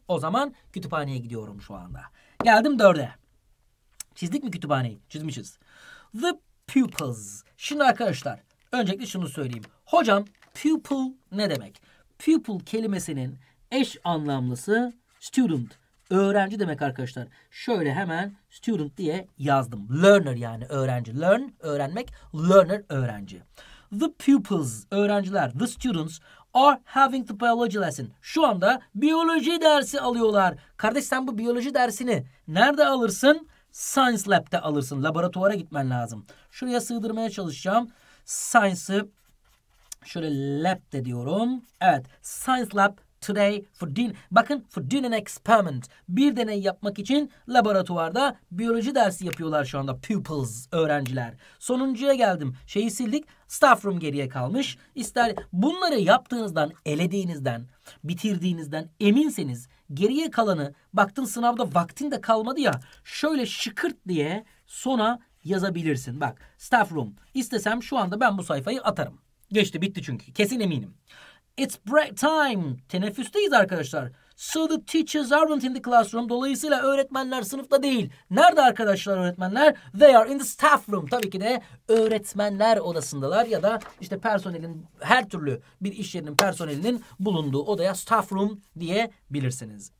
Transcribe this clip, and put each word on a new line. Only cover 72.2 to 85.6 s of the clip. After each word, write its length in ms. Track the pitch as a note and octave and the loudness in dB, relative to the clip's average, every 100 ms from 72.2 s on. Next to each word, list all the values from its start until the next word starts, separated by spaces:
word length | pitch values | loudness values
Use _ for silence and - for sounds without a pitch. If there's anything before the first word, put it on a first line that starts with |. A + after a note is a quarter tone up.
| C#4+ D#4 C#4 G3+ D#3 B2+ - | 0 2 2 0 -4 -8 -8
Teneffüsteyiz 640 | F3+ G#3 G#3 B3 G4+ G4+ | -6 -4 -6 -6 -2 2
arkadaşlar. 580 | B3+ F#3 F3+ C3+ D#3 B2+ - _ _ | 4 2 0 -4 -6 -8 -10 _ _
So 320 | - D#4+ D#4+ | -6 -2 -2
the 180 | D#4 - | -2 -2
teachers 460 | E4 D#4+ D4+ B3 | -2 0 -2 2
aren't 320 | D4 D#4 D4 | 4 4 2
in 100 | C4 | -2
the 80 | C4 | -6
classroom. 480 | B3 A#3+ G#3 A3+ A#3+ | 2 4 4 0 -4
Dolayısıyla 520 | A#3+ C4+ C4 D4+ C4+ | -2 -2 -2 0 2
öğretmenler 600 | C4+ C#4 C4+ C4+ C4 C4 | 2 2 0 -2 -4 -4
sınıfta 420 | G3+ C4+ C4+ C#4 | -6 -8 2 2
değil. 260 | C#4 B3 D3+ - - | 4 0 -2 -8 -2
Nerede 320 | G3 F4 D#4+ | 6 8 8
arkadaşlar 560 | B3+ - G#3+ F#3+ G#3 F#3+ | 6 4 0 0 0 -2
öğretmenler? 580 | F3+ F3+ F#3 A3 D4+ - - F#3+ | -2 -2 -4 4 4 4 -2 8
They 180 | D4 B3 | 10 10
are 160 | A3+ | 6
in 40 | C#4 | 0
the 80 | C4+ | -6
staff 440 | - D4+ D4 - | 2 4 4 2
room. 180 | G3+ D3 | -4 -2
Tabii 220 | B3 G3+ | -4 -4
ki 120 | F#3+ | -4
de 200 | G#3+ B3+ - - - | -2 -2 -6 -8 2
öğretmenler 920 | A3+ A3 G#3+ G#3 G3 G#3 G3 A3 G#3+ | 4 4 0 -4 -4 -2 2 4 4
odasındalar 680 | E3+ E3 - C#3+ C#3 G3 A3+ | 2 -4 -6 -4 0 0 2
ya 180 | F#3+ | 2
da 160 | G3 A#3 - - | 0 0 -6 -16
işte 180 | - F#3+ | -12 -6
personelin, 640 | A3+ G3+ F#3 E3+ E3 D#3+ E3+ - | -2 -2 -4 -10 -10 -14 -18 -6
her 300 | C#3+ A#3+ - | 2 2 0
türlü 320 | E3 C#3+ B2 | -6 -6 -6